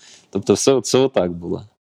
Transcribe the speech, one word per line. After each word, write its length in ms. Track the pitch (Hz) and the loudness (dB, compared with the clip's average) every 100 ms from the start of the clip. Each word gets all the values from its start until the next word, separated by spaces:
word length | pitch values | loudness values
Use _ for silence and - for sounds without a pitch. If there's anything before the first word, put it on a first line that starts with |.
| - - _ | -20 -20 _
Тобто 240 | 98 - | -2 0
все, 240 | 101 - 131 | 2 2 0
все 200 | - 131 | 2 2
отак 340 | 135 101 90 | 2 0 -2
було. 320 | 87 87 90 104 _ _ | -4 -8 -8 -10 _ _